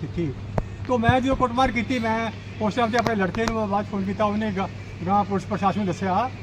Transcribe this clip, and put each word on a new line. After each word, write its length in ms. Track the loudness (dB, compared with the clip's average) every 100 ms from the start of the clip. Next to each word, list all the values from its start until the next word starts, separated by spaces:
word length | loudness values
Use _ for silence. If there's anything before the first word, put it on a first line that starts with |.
ਕੀਤੀ। 320 | -6 -2 -4 -4 -6 -4 -4 -6 -2
ਤੋ 100 | 2
ਮੈਂ 240 | 4 4
ਜਦੋਂ 140 | 4 2
ਕੁੱਟਮਾਰ 360 | 2 2 2
ਕੀਤੀ, 280 | 2 -2 0
ਮੈਂ 320 | 0 0 -2 -6 -10 -4
ਉਸ 120 | -2
ਟਾਈਮ 160 | 2 2
'ਤੇ 80 | 2
ਆਪਣੇ 180 | 2 2
ਲੜਕੇ 300 | 0 0 0
ਨੂੰ 240 | 0 0
ਬਾਅਦ 160 | 0 0
'ਚ 40 |
ਫੋਨ 140 | -2
ਕੀਤਾ, 220 | -2 0 0
ਉਹਨੇ 260 | 0 -2
ਗ-, 540 | -2 -4 -6 -12 -6 2
ਗਾਂਹ 200 | 2 2
ਪੁਲਿਸ 200 | 0 -2
ਪ੍ਰਸ਼ਾਸਨ 320 | 0 2 2
ਨੂੰ 100 | 0
ਦੱਸਿਆ, 420 | -2 0 0 0 -4